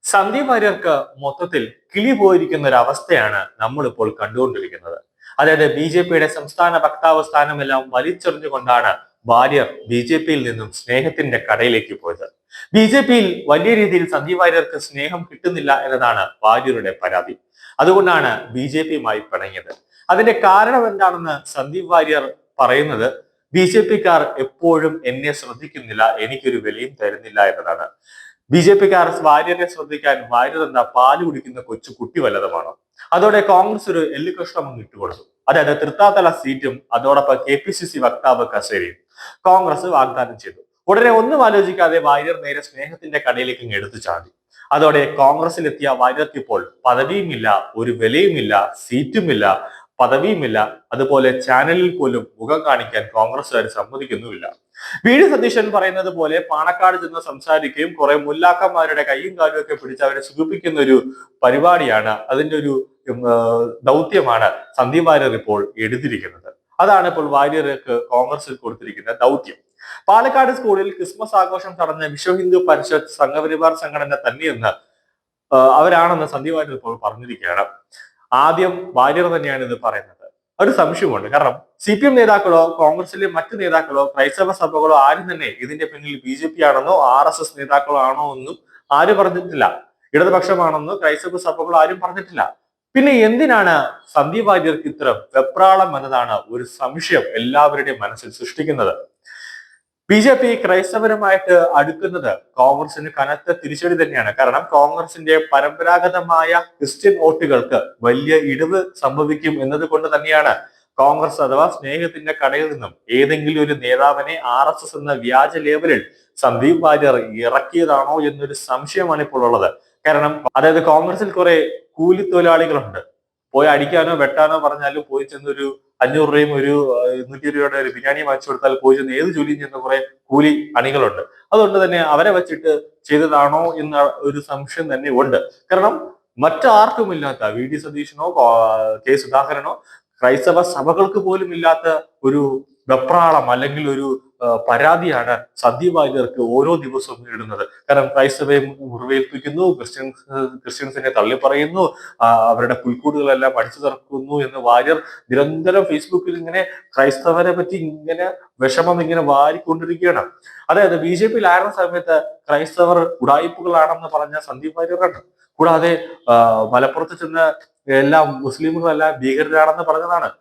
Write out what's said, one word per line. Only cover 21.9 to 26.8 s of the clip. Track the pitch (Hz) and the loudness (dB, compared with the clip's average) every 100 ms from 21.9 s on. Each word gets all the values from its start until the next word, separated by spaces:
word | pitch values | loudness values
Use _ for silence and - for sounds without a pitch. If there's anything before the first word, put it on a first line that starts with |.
വാര്യർ | 170 156 151 135 - _ - | 2 4 0 -2 -12 _ 0
പറയുന്നത്, | 127 131 151 117 117 - _ _ _ | 2 2 0 -2 -4 -6 _ _ _
"ബി | 165 | 0
ജെ | 180 220 | 2 2
പിക്കാർ | 214 214 190 165 147 135 | 2 0 2 2 0 -6
എപ്പോഴും | 131 _ 170 160 156 160 131 | -8 _ 0 2 0 -4 -8
എന്നെ | 131 143 | -6 -6
ശ്രദ്ധിക്കുന്നില്ല, | 143 127 120 151 147 117 107 110 - | -8 -12 -18 -18 -20 -14 0 0 0
എനിക്കൊരു | 110 131 135 123 | -6 -4 -4 -4
വിലയും | 107 104 | -6 -8